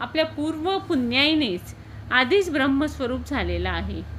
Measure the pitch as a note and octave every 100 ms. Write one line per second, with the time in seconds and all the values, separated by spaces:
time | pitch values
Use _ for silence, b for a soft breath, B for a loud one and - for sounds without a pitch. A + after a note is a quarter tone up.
0 | A#3+ D#4 D#4+ - D4+ D#4+ E4+ G4 G4 D4
1 | A#3+ B3+ D4 D#4 B3 F3+ - - B B
2 | B A#3+ B3+ G4 F4+ D4 C4+ C#4 D4+ C#4+
3 | A#3+ B3+ - C4+ F3 F3 F#3 E3+ F#3+ -
4 | -